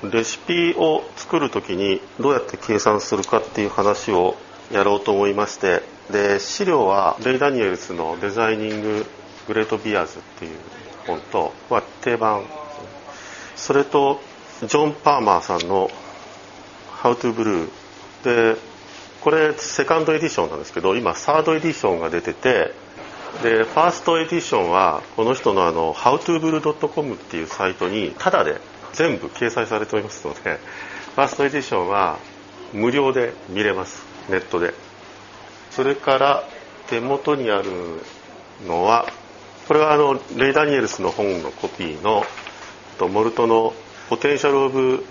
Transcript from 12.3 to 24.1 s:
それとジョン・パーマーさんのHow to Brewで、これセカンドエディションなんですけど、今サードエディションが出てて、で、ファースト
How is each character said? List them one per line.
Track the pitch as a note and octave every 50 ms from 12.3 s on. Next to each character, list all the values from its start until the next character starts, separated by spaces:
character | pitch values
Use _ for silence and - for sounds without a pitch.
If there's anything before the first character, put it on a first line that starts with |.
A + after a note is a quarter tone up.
| G#2 G2+ F#2+ - - - - - - - - - - - - - - - - - - - - - -
そ | - - - C#3+
れ | C#3 C#3+
と | C#3 - D3 C#3 C#3 C#3+ D3 - - - - - - - -
ジ | - G#2+ - C#3
ョ | D3+ D3+
ン・ | D3
パ | - - D3+ D3 C3+
ー |
マ | A2+ G#2 F#2+ E2+
ー |
さ | - - F#2+ E2+
ん | E2 F2
の | F#2+ G2 F#2 - - - - - - - - - - - - - - - - - - - - - - -
How | - B2 A#2+
to | - - B2 A2+
Brew | A2 A2+ A2 G2+ F2 E2 D#2 - - - - - - - - - - -
で、 | C3 A#2+ A#2 A2+ A2+ A2+ - - - - - - - - - - - - -
こ | - D3+
れ | D3+ D#3+ D#3 D3+ D3
セ | D3+ - - - - C#3
カ | - E3 D#3+
ン | D#3
ド | D3+ D#3
エ | D#3
デ | D#3+ D#3+
ィ |
シ | - -
ョ | F2
ン | D2+
な | D#2+ D2
ん |
で | D2
す | - -
け | -
ど、 | E2 F#2 F#2+
今 | A#2+ A#2+ - E3
サ | - - - D3 D#3+
ー | D3+
ド | E3 D#3+
エ | D#3
デ | D#3 E3
ィ | D3+
シ | - -
ョ | G#2+ F2+
ン | E2+
が | E2 D#2+
出 | E2 E2+
て | E2+ - D#2+
て、 | - - B2+ B2+ G#2 D#2+ - - - - - - - - - - - - - - -
で、 | - A#2 A2+ A2 A2
フ | A2 - D#3
ァ | D#3+ F3
ー | E3
ス | - -
ト | -